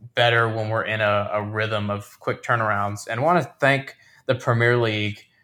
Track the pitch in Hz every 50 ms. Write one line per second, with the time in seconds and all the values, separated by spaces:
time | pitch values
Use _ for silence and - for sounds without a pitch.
0 | - 120 - 127 120 120 117 117 117 113 110 110 110 107 110 113 90 - 110 110
1 | 110 104 104 101 101 - - 107 104 101 107 110 110 107 110 104 101 104 101 101
2 | 101 - - - - - 120 - - - 123 117 113 107 104 101 101 101 101 107
3 | - - 113 117 139 160 180 175 135 - - - 147 147 139 131 135 - - _
4 | _ _ _ _ _ - 127 123 - 135 120 117 117 120 123 120 117 113 107 107
5 | 104 104 104 - - _ _ _